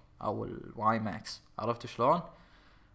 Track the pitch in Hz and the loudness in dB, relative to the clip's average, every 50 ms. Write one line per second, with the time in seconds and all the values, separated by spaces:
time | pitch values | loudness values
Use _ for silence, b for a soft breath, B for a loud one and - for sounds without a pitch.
0 | - - - - - - 104 107 110 - - - - - - 113 107 110 113 113 | -20 -20 -18 -6 -4 -2 -2 -2 -4 -6 -6 -8 -10 -12 -8 0 2 4 4 4
1 | 110 107 87 - - - - - - - - - - 117 117 113 - 120 - - | 2 -2 -4 -6 -8 -10 -12 -12 -14 -12 -8 -4 -2 -2 -2 -2 -4 -12 -2 2
2 | 117 131 156 180 170 B B B B B B B B B B B B B B | 6 6 6 4 2 B B B B B B B B B B B B B B